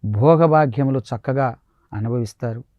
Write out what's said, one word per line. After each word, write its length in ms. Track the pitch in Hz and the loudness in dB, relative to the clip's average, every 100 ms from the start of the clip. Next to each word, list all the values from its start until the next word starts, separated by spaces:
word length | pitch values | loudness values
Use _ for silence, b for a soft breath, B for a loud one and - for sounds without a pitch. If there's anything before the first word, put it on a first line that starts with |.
భోగభాగ్యములు 920 | 107 104 135 160 165 156 151 117 135 135 | -4 2 4 6 4 4 2 0 -2 -2
చక్కగా 500 | - 117 - 131 131 117 _ _ _ | -4 -8 -4 -2 -2 -4 _ _ _
అనుభవిస్తారు. 720 | 104 113 120 113 - 120 113 131 | -6 -4 -4 -4 -8 -8 -8 -14